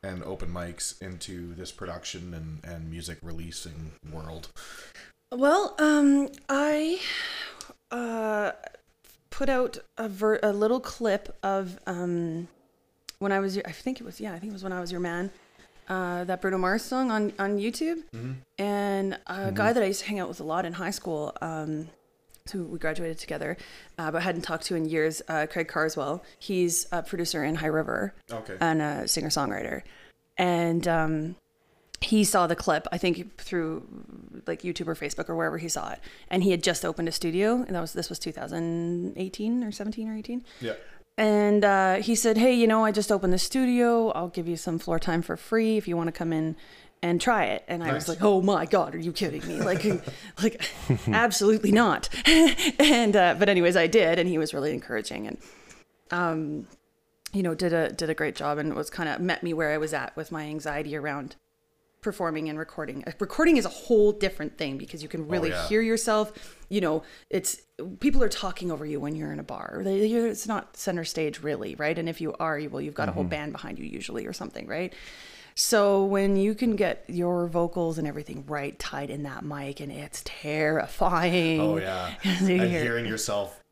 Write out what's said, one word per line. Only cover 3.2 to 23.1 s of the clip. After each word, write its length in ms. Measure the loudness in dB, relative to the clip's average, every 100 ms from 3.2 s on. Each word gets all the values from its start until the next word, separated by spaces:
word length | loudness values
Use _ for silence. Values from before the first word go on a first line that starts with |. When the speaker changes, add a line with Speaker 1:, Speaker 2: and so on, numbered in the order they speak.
Speaker 1:
releasing 720 | -8 -8 -8 -12 -12 -12 -14 -14 -14
world? 360 | -12 -12 -12 -14 -16 -18 -18 -18 -20 -20 _ _
Speaker 2:
Well, 420 | 2 6 6 4 2
um, 500 | 4 8 8 6 4 -4 -2
I, 520 | 0 2 2 0 -2 -4 -6 -6 -8 -12 -14 -18 -20 _
uh, 640 | -6 -4 -2 0 0 0 -4 -16 -20 _ _ _ -20 _
put 180 | 0 2
out 300 | 4 0 -4 -16 -8
a 120 | -6
ver-, 320 | 2 2 4
a 100 | 4
little 280 | 4 4 2
clip 560 | -2 -4 0 0 -4 -6
of, 360 | -2 -2 -2 -8 -8
um, 640 | -4 -2 -2 -2 -4 -8 _ _ _ _ _ -20 _
When 140 | 0
I 80 | 0
Was 160 | 0 -4
Your, 80 | -6
I 60 |
think 280 | -8 -6 -6
it 40 |
was, 160 | -10 -12
yeah, 120 | -10
I 40 | -10
think 120 | -10
it 40 |
was 80 | -10
When 80 | -8
I 80 | -6
Was 100 | -6
Your 100 | -4
Man, 300 | -4 -4 -6 -8 _ _ -20 _ -6
uh, 360 | -4 -2 -4
that 160 | -2 -2
Bruno 180 | 0 2
Mars 240 | 2 0
song 280 | 0 -2 0
on, 220 | 2 0 -2
on 200 | -2 0
YouTube. 440 | -2 -2 -4 -4 -8
Speaker 1:
Mm-hmm. 180 | -10 -8 -10 -14 -6
Speaker 2:
And 560 | -2 0 0 0 -2 -4 -8
a 80 |
Speaker 3:
Mm-hmm. 200 | -6 -4 2
Speaker 2:
guy 160 | 2
that 100 | 4
I 40 | 2
used 140 | 0
to 60 | -4
hang 120 | -6
out 80 | -6
with 120 | -8
a 40 |
lot 200 | -4 -2
in 80 | -2
high 160 | -4 -6
school, 460 | -6 -6 -4 -4 -6
um, 480 | -8 -6 -6 -6 -8 -16 _ _ _ -20 -10
who 120 | -8
we 140 | -8 -4
graduated 400 | -4 -2 -4